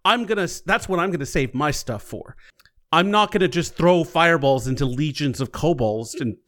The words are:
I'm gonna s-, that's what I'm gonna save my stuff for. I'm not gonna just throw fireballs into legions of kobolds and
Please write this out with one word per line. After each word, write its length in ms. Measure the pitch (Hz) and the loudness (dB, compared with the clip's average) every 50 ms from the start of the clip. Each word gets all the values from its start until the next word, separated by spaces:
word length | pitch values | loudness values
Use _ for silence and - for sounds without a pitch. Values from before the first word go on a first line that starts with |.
| _ | _
I'm 200 | 190 220 247 233 | 2 2 2 0
gonna 180 | 185 170 156 180 | -2 -2 -2 -2
s-, 180 | 165 - - | -4 -6 -8
that's 260 | - 165 196 - - - | -4 -2 -2 -2 -2 -2
what 120 | 190 175 | -2 -2
I'm 120 | 170 196 | 0 -2
gonna 140 | 175 151 143 | -2 -4 -6
save 280 | - - 175 135 123 - | -2 -2 -2 -2 -2 -2
my 180 | 127 147 151 | -2 -2 -2
stuff 320 | 139 - - - 117 101 - | -2 -4 -6 -6 -8 -10 -10
for. 340 | - - 95 - - - - - - _ _ _ _ _ _ _ _ - | -12 -12 -12 -12 -14 -20 -20 -20 -20 _ _ _ _ _ _ _ _ 2
I'm 180 | 160 180 202 | 2 2 4
not 200 | 202 208 208 202 - | 2 2 2 2 2
gonna 160 | 202 190 - | 0 0 2
just 260 | - 175 156 - - | 0 -2 -4 -4 -2
throw 300 | - 156 175 180 175 156 | 2 4 4 4 4 2
fireballs 600 | - - 160 165 170 170 160 135 139 135 131 113 131 | 0 2 2 4 4 4 4 4 2 2 2 0 -2
into 180 | 131 - 147 | -2 -2 -2
legions 560 | 127 123 123 151 156 131 - 151 139 117 - | -2 0 -2 -2 -2 -2 -2 -2 -2 -2 -2
of 100 | 139 - | -6 -6
kobolds 640 | - - - 160 170 135 120 110 107 110 117 - - | -6 -2 0 0 2 2 0 0 0 -2 -6 -8 -8
and 220 | 359 143 117 107 - _ | -6 -6 -6 -6 -8 _